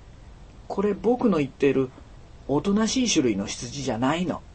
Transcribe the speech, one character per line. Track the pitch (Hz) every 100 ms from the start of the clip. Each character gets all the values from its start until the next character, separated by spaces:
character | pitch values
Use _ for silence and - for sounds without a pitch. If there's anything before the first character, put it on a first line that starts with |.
| - - - - - - -
こ | -
れ | 202
僕 | 190 202 247 254
の | 170
言 | 139
っ |
て | - 143
い |
る | 135 131 - - - - - -
お | 143
と | 196
な | 202 220
し | 262
い | 247
種 | 170
類 | 127 98
の | 101
羊 | - 127 131
じ | 131
ゃ | 113
な | 127 165
い | 175
の。 | 98 -